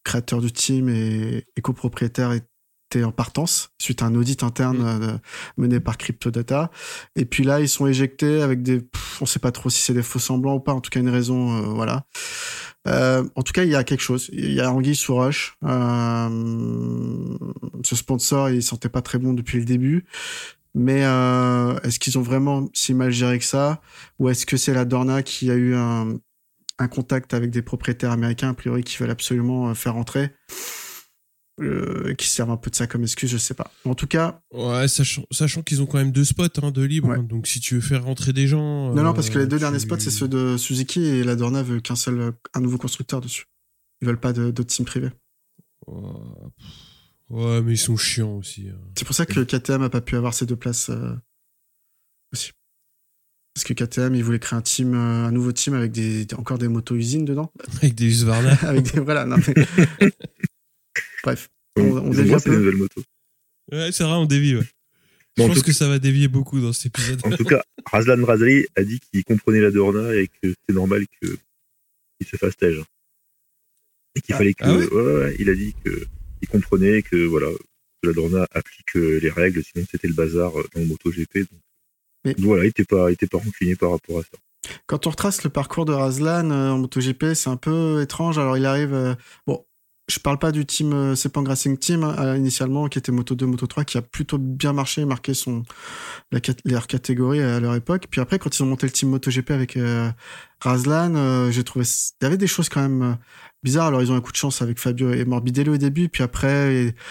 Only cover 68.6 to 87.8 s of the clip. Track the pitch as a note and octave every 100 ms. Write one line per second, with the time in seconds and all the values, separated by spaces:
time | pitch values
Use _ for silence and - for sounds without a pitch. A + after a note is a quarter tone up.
68.6 | - - G2+ B2 - G2 - A2 - A2
69.6 | G#2 G2+ G2 G#2 A2+ G#2+ F#2+ _ F#2 F2+
70.6 | - F#2+ F#2+ G2+ G2 _ F2 F2+ _ _
71.6 | _ _ _ _ _ - - - F#2+ -
72.6 | F2+ D#2+ D#2 _ _ _ _ _ _ _
73.6 | _ _ _ _ _ - - A2 G2+ -
74.6 | - F2+ F2 G#2+ B2 D3 C#2 C#2 G2 F#2+
75.6 | G#2 - - G1+ - - - - - G#2
76.6 | - F#2+ G2 G#2+ - F2 E2+ D#2 C#2+ E2+
77.6 | - _ _ _ F2 E2 E2 F#2 F2+ E2
78.6 | - - - F2+ E2 D#2 D#2 D#2+ F#2 E2+
79.6 | - E2+ F2+ - F2 D#2+ D#2+ E2+ F2+ D#2
80.6 | - E2+ E2 D#2+ F2 E2+ D#2+ G2 F#2+ F2
81.6 | _ _ _ _ _ _ C3+ C3 G2+ F#2+
82.6 | G2+ - F#2+ F#2+ F2+ F2 G2+ F2+ G#2+ -
83.6 | F2+ F2+ F2 E2+ - E2+ D#2+ - _ _
84.6 | - - - D3+ E3 D3+ G3+ G3 D3 F#3+
85.6 | - - D#3 C#3 C3+ C3 D#3 E3+ E3 C#3
86.6 | C3+ C3 B2+ C3 B2+ B2+ D#3+ D#3+ - B2+
87.6 | D#3 D#3+